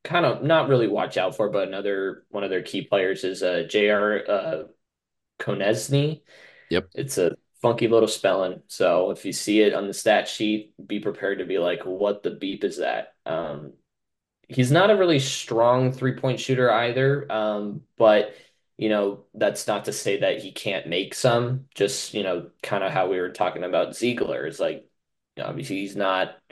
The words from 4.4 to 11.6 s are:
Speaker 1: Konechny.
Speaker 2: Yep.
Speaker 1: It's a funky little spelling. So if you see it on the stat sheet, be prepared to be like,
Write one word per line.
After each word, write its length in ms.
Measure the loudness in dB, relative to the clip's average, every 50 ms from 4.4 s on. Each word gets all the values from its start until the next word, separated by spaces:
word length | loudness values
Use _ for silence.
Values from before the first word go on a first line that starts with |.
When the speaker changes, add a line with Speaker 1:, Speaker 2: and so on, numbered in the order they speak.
| -2 -2 -6 -6 -8 -10 _ _ _ _ _ _ _ _ _ _ _ _ _
Speaker 1:
Konechny. 840 | -10 -6 -4 -4 0 0 0 0 0 0 0 0 2 2 0 -2 -6 _ _ -20 -20 -20 -20 -20 -16 -6 -2
Speaker 2:
Yep. 180 | -2 -2 -2 -2 -8
Speaker 1:
It's 240 | -8 -8 -4 0 0
a 160 | 0 0 0 -4 _ _ _ _
funky 260 | 0 0 2 2 2
little 200 | 4 6 6 4
spelling. 560 | 4 2 2 0 2 2 2 0 -2 -4 -8 -14
So 460 | -10 -2 0 2 4 4 4 2 0
if 140 | -2 -4 -8
you 60 | -8
see 300 | -8 -6 -2 2 4 4
it 140 | 6 4 4
on 100 | 0 -2
the 80 | -6 -6
stat 340 | -2 2 2 2 2 2
sheet, 460 | -2 -4 -4 -2 -2 -2 -2 -4 -8 _ -18 -10
be 160 | -8 -6 -6
prepared 380 | -4 -6 -6 -4 -4 -4 -2
to 80 | -4 -4
be 140 | -4 -2
like, 240 | 0